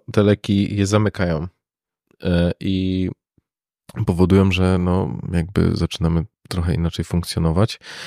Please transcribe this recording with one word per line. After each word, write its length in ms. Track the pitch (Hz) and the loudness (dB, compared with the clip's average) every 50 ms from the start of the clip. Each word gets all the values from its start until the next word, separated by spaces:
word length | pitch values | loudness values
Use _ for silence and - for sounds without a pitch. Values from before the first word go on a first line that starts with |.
| - - | -4 -2
te 100 | - 110 | 0 2
leki 540 | 101 104 104 - - - 101 98 101 - - | 4 4 2 2 0 0 0 0 0 0 0
je 100 | 101 98 | 0 0
zamykają. 600 | 95 107 107 107 101 - - 92 87 82 76 85 90 _ _ _ _ _ _ _ _ _ _ _ _ _ - | 2 2 2 2 0 -2 -2 -2 -2 -2 -4 -4 -8 _ _ _ _ _ _ _ _ _ _ _ _ _ -6
E, 300 | - 95 87 87 87 90 - - | -2 0 2 2 2 0 -2 -4
i 500 | - 98 95 92 92 92 95 92 92 92 - _ _ _ _ _ _ _ _ _ _ _ _ _ _ - - - 110 | -4 -2 -2 0 0 0 0 -2 -2 -4 -6 _ _ _ _ _ _ _ _ _ _ _ _ _ _ -12 -6 -4 -2
powodują, 460 | - 90 82 92 87 95 98 95 95 | 0 2 2 4 6 6 6 4 4
że 260 | 92 92 92 92 92 90 | 2 2 2 2 2 2
no, 400 | 90 90 90 95 95 67 - - - - | 2 0 0 0 0 -2 -6 -8 -6 -4
jakby 440 | - 87 80 92 - 85 85 85 82 | -2 -2 -2 0 0 0 2 2 2
zaczynamy 480 | - 85 - - - 85 82 82 82 - - _ _ _ - | 0 -2 -4 -4 -2 -2 0 0 0 -2 -4 _ _ _ -8
trochę 260 | - 90 85 90 - | -6 -4 -2 -2 -2
inaczej 300 | 82 85 82 - - 87 | 0 -2 -2 -4 -6 -6
funkcjonować. 760 | - - 87 85 - - 85 82 82 80 92 107 - - - - - - - - | -2 -2 -4 -2 -2 -4 -2 0 0 2 2 0 -2 -2 -10 -16 -20 -18 -16 -16